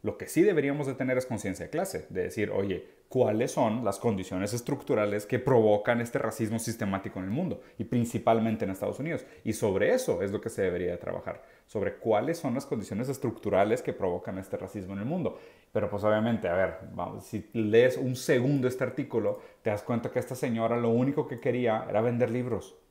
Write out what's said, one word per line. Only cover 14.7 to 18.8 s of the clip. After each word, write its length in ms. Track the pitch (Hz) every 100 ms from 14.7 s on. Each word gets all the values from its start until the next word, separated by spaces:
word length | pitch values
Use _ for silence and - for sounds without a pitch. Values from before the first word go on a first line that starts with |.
| 107 92
en 60 | 98
el 60 | 113
mundo. 320 | 175 117 - - - _
Pero 160 | 110 101
pues 120 | 101 107
obviamente, 420 | 107 117 113 92
a 60 |
ver, 220 | 90 92 - -
vamos, 320 | - 90 104 -
si 240 | 110 -
lees 460 | 117 107 113 127 127
un 180 | 131 127
segundo 540 | - 131 127 143 127
este 160 | 127